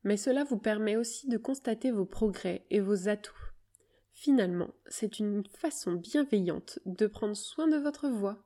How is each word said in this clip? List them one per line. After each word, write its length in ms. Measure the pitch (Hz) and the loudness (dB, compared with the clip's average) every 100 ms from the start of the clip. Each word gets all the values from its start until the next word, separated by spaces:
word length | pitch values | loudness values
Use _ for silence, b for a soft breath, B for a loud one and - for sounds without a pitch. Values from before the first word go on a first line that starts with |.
| 190 | 2
Mais 80 | 202 | 0
cela 260 | 262 262 | 2 2
vous 140 | 285 214 | 2 0
permet 400 | 226 214 214 220 | 0 2 2 0
aussi 320 | 233 - 269 | -2 -6 -2
de 80 | 233 | -2
constater 540 | 233 269 - 226 262 | 0 -2 -2 0 0
vos 160 | 220 185 | 0 -2
progrès 580 | - 220 180 185 180 _ | 0 0 0 -4 -4 _
et 100 | 208 | 0
vos 300 | 196 202 190 | 2 2 0
atouts. 420 | 208 - - - - _ _ b b b | -2 -6 -12 -12 -12 _ _ b b b
Finalement, 560 | - - 269 185 175 - - - | -4 4 4 4 0 -4 -6 -14
c'est 320 | - 214 - | -6 -6 -2
une 260 | 208 208 | 0 0
façon 480 | 196 - 320 - - | -4 -4 -4 -2 -2
bienveillante 880 | 175 170 - - 208 175 156 - - - | -2 0 0 2 2 2 -2 -6 -10 -10
de 200 | 180 214 | 0 0
prendre 300 | - 214 208 | 0 -4 -4
soin 320 | - - 320 | -8 0 2
de 80 | 302 | 2
votre 320 | 285 294 285 | 0 -2 -2
voix. 340 | 226 196 214 | 0 -2 -4